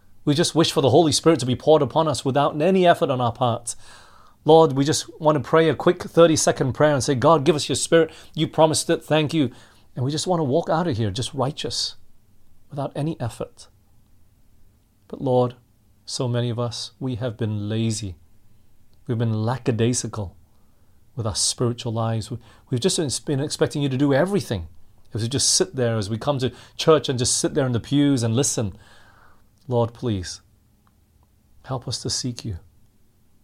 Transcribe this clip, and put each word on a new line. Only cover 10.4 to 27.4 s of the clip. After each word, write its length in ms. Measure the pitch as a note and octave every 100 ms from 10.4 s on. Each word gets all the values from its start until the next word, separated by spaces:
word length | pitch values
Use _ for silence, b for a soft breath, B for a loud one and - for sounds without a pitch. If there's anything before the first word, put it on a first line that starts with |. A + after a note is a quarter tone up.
| C#3+
walk 240 | D3+ E3+
out 180 | E3 F3
of 80 | A2+
here 160 | G#2+
just 220 | F#2+ A#2+
righteous, 600 | C3+ B2+ - A2+ - - - - - _ - - - -
without 240 | C#3+ C#3 -
any 240 | D3+ -
effort. 480 | A#2 - - - - _ _ - _ - - _ _ - - _ _ _ -
But 120 | -
Lord, 340 | C3+ B2+ B2 - _ _ _ _ -
so 220 | - B2+
many 220 | A#2+ A#2+
of 100 | A2+
us, 320 | A#2+ - - -
we 160 | C3 B2+
have 200 | C3 G#2
been 320 | G#2+ G#2 G#2
lazy. 480 | A2 A2+ G#2+ G2+ E2+ - - - - - - - - -
We've 100 | A2+
been 260 | A#2 A2 A2
lackadaisical 880 | B2 - A2+ A#2 B2 A#2 A2+ F#2 - - _ - _ _ - _ -
with 100 | G#2+
our 100 | F#2+
spiritual 580 | - - B2 A2+ A#2+
lives. 360 | A2 A2+ A2+ G#2+
We, 80 | A#2 b b b
we've 100 | B2+
just 460 | F#3+ F#3 D3+ - -
been 140 | C3+
expecting 420 | D3 - D3+ D3+
you 80 | C#3+
to 80 | B2+
do 160 | C#3+
everything. 540 | C3+ F#3 G3+ - G2+ E2 - - - -
As 80 | A2+
we 60 | A#2
just 200 | C3+ - -
sit 200 | F3+ C3
there, 220 | A#2+ A2+
as 120 | G2+
we 80 | A2
come 200 | - C#3
to 140 | B2+ B B B
church 320 | - D#3 D3+
and 80 | B2
just 200 | B2+
sit 160 | -